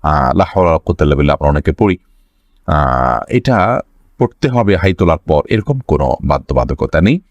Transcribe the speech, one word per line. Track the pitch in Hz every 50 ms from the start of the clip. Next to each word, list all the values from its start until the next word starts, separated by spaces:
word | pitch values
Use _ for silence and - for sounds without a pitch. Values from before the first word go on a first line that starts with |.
আহ, | - 76 76
লা | 73 67 65 71 90 95
হাওলা | - - 98
ওয়ালা | 90 85 82
কুওয়াতা | 76 _ - 87 - 82
ইল্লা | 73 71
বিল্লাহ | 69 73 71 71 -
আমরা | 71 71
অনেকে | 73 76 - -
পড়ি, | 71 - 110 101 90 - _ _ _ _ _ _ _ _ _ _ _ _ _
আহ, | - 78 76 71 65 64 64 64 64 60 57 -
এটা | - - 123 - 135 123 104 92 107 123 - - _ _ _ _ _ _ _
পড়তে | 123 117 _ _ - 135
হবে | 123 120 113 101 98
হাই | 87 90 95 90
তোলার | - 95 85 80
পর, | 80 _ - 78 73 - -
এরকম | - 110 - - 139 135 -
কোনো | - 76 - 67 65 - - -
বাধ্যবাধকতা | 69 71 67 - - 71 64 60 - - - - - - 76
নেই | 87 107 147 190 _ _